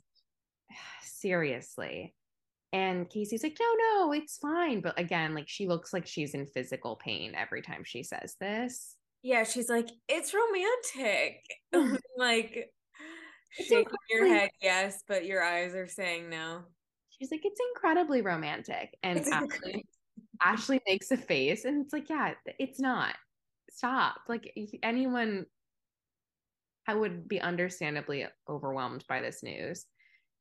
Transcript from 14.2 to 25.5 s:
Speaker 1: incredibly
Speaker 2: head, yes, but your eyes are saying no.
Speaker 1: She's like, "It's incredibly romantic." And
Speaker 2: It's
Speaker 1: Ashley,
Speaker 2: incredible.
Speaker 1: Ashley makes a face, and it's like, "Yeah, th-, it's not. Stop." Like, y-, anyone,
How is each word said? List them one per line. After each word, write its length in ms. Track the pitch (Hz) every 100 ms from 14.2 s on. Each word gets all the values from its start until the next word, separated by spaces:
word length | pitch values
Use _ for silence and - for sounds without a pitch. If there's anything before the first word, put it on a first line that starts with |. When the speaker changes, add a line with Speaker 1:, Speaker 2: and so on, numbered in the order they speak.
Speaker 1:
incredibly 40 | 370
Speaker 2:
head, 220 | 208 202 -
yes, 400 | 190 185 196 190 -
but 180 | 196 175
your 160 | 190
eyes 320 | 170 175 180
are 140 | 185 180
saying 420 | - 180 170 170
no. 360 | 160 160 170 175 _ _ _ _
Speaker 1:
She's 200 | _ 269
like, 140 | 311
"It's 160 | 415 415 494
incredibly 480 | 480 349 330 320 262
romantic." 760 | 196 165 151 156 - - - -
And 160 | 185 175
Speaker 2:
It's 100 | 156
Speaker 1:
Ashley, 100 | 156
Speaker 2:
incredible. 440 | - - 185 202 - _ _ - - -
Speaker 1:
Ashley 380 | 180 214 - 269 202
makes 240 | 190 -
a 60 | 254
face, 480 | - 147 135 220
and 200 | 254 294
it's 80 | 285
like, 160 | 302 294
"Yeah, 240 | 302 190 - -
th-, 100 | -
it's 200 | 262 262
not. 360 | 262 220 127 - - _ _ _ -
Stop." 520 | - 247 262 151 - -
Like, 240 | 233 - -
y-, 120 | 208 -
anyone, 640 | 226 247 262 247 220 196 175